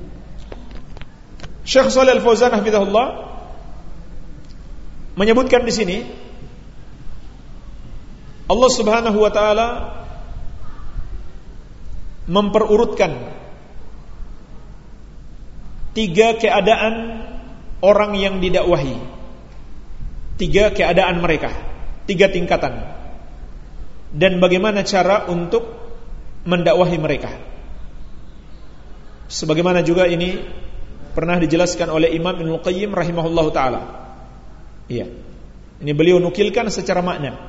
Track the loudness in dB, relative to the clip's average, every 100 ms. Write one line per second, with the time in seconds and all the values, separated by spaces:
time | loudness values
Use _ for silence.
0 | -10 -12 -14 -14 -12 -12 -12 -12 -12 -12
1 | -12 -14 -18 -14 -12 -10 2 4 6 6
2 | 6 6 6 6 6 4 4 2 4 2
3 | 2 -2 -10 -12 -12 -12 -12 -12 -10 -10
4 | -10 -10 -10 -12 -14 -14 -12 -12 -10 -10
5 | -8 0 4 4 6 6 4 0 0 -2
6 | -6 -12 -14 -14 -14 -16 -16 -16 -16 -12
7 | -8 -8 -8 -14 -16 -16 -14 -14 -12 -14
8 | -14 -16 -16 -8 -2 6 6 6 4 4
9 | 4 4 4 4 4 4 2 -2 -6 -8
10 | -10 -10 -10 -6 -6 -4 -4 -4 -4 -4
11 | -4 -6 -8 -10 -12 -14 -14 -12 -8 -6
12 | -6 -6 0 2 4 4 6 6 4 2
13 | 0 0 -8 -12 -14 -16 -14 -12 -10 -10
14 | -12 -10 -10 -10 -14 -14 -16 -16 -16 -18
15 | -16 -16 -16 -16 -14 -12 -12 -6 -4 -2
16 | 2 6 6 4 4 4 6 4 4 -2
17 | -4 -8 -8 -10 -10 -12 -10 2 4 6
18 | 4 2 0 2 2 4 4 2 2 -4
19 | -8 -12 -14 -14 -16 -14 -12 -12 -10 -8
20 | -6 -6 -6 -2 2 6 6 4 4 6
21 | 4 4 2 2 0 -4 -4 -4 -4 -4
22 | -2 4 4 4 2 2 0 -4 -6 -8
23 | -10 -10 -12 -12 -12 -12 -12 -10 -8 -8
24 | -8 2 4 6 4 4 2 2 2 4
25 | 4 4 2 -2 0 0 -2 -6 -10 -10
26 | -8 -10 -8 -8 0 2 6 6 6 4
27 | 0 0 -4 -10 -12 -12 -10 -8 -8 -10
28 | -10 -10 -12 -14 -14 -14 -14 -14 -14 -14
29 | -14 -16 -12 -6 -2 2 4 4 4 4
30 | 4 4 0 -4 -6 -8 -8 -6 -8 -10
31 | -6 -2 2 4 4 4 4 2 0 4
32 | 4 4 0 -2 -2 -2 0 0 0 0
33 | 0 0 0 2 2 2 2 0 -6 -12
34 | -14 -16 -16 -16 -16 -16 -16 -16 -8 -6
35 | -6 -10 -16 -16 -18 -18 -20 -10 -2 4
36 | 6 6 6 2 2 2 0 0 0 0
37 | 0 -2 -6 -8